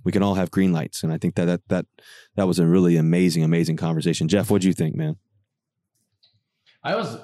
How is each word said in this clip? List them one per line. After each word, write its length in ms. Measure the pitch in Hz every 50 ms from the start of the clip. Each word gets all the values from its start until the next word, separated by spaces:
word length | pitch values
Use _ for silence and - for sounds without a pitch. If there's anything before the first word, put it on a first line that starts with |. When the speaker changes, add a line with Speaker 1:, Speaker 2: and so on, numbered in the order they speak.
| -
Speaker 1:
we 80 | 90
can 100 | 85 98
all 120 | 101 101 95
have 160 | 95 90 -
green 220 | - 98 95 92
lights. 300 | 85 80 - - - -
And 100 | - 80
I 60 | 80 -
think 160 | - 87 -
that, 120 | 98 87
that, 140 | 87 90 87 - -
that, 180 | 95 87 - - _ _ _ - - - - _ _
that 100 | 104 95
was 120 | 90 82 90
a 80 | 82
really 300 | 82 87 95 90 87 85
amazing, 460 | 80 78 82 85 90 92 87 80 82
amazing 340 | 78 80 85 85 82 82 80
conversation. 520 | - 85 82 82 90 - 87 80 - 82 78
Jeff, 220 | 101 98 - -
what'd 140 | 104 95 90
you 80 | 95
think, 220 | 82 - 85 78 -
man? 200 | 76 78 78 80 - _ _ _ _ _ _ _ _ _ _ _ _ _ _ _ _ _ _ _ _ _ _ _ _ _ _ _ _ _ _ _ _
Speaker 2:
I 140 | - 147 196
was, 200 | 226 190 120 117 -